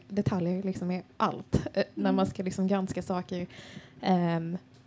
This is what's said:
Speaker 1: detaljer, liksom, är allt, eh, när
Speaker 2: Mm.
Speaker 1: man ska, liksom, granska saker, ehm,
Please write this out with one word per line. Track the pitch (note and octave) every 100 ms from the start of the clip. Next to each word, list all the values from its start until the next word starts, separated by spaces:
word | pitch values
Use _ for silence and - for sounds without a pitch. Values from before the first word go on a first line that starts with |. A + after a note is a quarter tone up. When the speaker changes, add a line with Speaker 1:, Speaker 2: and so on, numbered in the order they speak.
| -
Speaker 1:
detaljer, | G3+ G3+ F#3+ E3+ F#3
liksom, | F#3+ F#3 F3+
är | F3+ - -
allt, | - F3 - - -
eh, | - G#3+ -
när | G3
Speaker 2:
Mm. | F#3+
Speaker 1:
man | F#3+
ska, | -
liksom, | F#3 F#3 F#3+
granska | G3 F#3+ -
saker, | F3+ F3+ F3+ F3+ F3+ - - - - -
ehm, | - F#3 E3+ E3 E3 F3+ - -